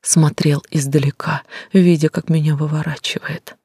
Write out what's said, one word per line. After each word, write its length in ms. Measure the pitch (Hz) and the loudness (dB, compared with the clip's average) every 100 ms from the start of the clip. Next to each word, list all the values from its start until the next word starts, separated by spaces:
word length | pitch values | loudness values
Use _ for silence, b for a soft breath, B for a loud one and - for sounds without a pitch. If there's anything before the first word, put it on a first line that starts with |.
Смотрел 600 | - - 151 - 151 143 - | 0 2 2 2 0 0 -2
издалека, 720 | 156 139 143 135 - - 143 - B B | -4 0 0 0 -4 -6 -6 -8 B B
видя, 380 | 190 175 165 156 | 4 4 4 2
как 200 | - - | -2 -2
меня 260 | 160 151 147 | 0 2 0
выворачивает. 1000 | 151 156 156 139 - - - 160 - - | -2 -2 -4 -8 -8 -8 -8 -12 -14 -20